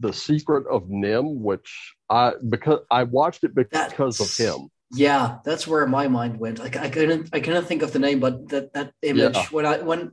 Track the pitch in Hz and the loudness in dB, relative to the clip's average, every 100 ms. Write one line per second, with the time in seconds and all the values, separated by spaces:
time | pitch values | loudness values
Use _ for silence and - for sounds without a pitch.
0 | 110 - - 151 147 143 135 117 90 101 | -6 -4 -2 0 2 0 0 -4 -2 -2
1 | 101 113 151 139 104 95 - - - _ | 0 0 0 -2 -2 -2 -6 -20 -20 _
2 | - 117 123 - 117 117 151 151 - 120 | 0 4 4 2 -4 -2 2 0 2 0
3 | 123 127 160 - 165 135 123 160 - - | 2 2 2 0 0 2 0 0 -2 0
4 | 135 113 98 - 110 67 71 _ _ 123 | -2 0 -4 0 -2 -2 -10 _ _ 2
5 | 143 139 120 - 143 160 160 156 135 131 | 4 4 0 -4 -6 -4 0 0 2 2
6 | 143 120 120 107 113 117 123 151 143 156 | 2 0 -2 -4 -6 -6 -8 -6 -4 2
7 | 156 160 - 160 160 175 175 160 151 139 | 2 2 -2 -4 0 -2 0 -2 0 0
8 | 139 135 127 123 - 143 135 143 - - | 2 2 0 -2 -6 -6 -6 -8 -10 -6
9 | 151 139 113 107 90 151 151 151 156 170 | 0 4 4 2 -2 0 0 0 0 -2
10 | 170 | -4